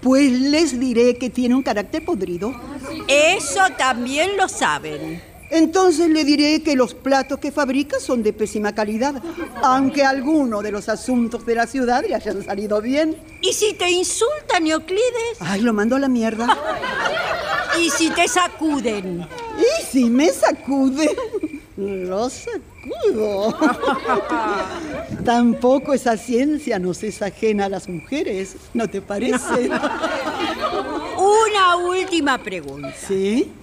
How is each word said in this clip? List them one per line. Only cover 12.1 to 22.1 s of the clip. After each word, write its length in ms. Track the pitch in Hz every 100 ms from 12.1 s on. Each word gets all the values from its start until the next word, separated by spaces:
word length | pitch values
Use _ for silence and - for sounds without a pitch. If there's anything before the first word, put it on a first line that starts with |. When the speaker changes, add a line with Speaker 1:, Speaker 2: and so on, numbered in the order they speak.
Speaker 1:
hayan 300 | 247 202 349
salido 380 | - 196 208 208
bien. 340 | 220 277 320 320 - -
Speaker 2:
¿Y 120 | 370
si 200 | - 427
te 160 | 381 359
insulta 680 | 359 370 - 453 605 - 403
Neoclides? 800 | 320 320 320 381 494 480 466 453
Speaker 1:
Ay, 200 | 180 196
lo 100 | 233
mando 240 | 214 214 262
a 40 |
la 80 | 277
mierda. 380 | 247 226 220 233 - - - - - - 640 - - - - - 320
Speaker 2:
¿Y 80 | 339
si 200 | - 320
te 180 | 262 349
sacuden? 1000 | - 359 - 311 285 233 208 190 175 165 480 466 -
Speaker 1:
¿Y 260 | 466 659 -
si 180 | 269 240
me 180 | 240 311
sacuden? 800 | 539 - - - 277 269 269 311 440 466 453 302 294 - -
Lo 500 | 196 196 180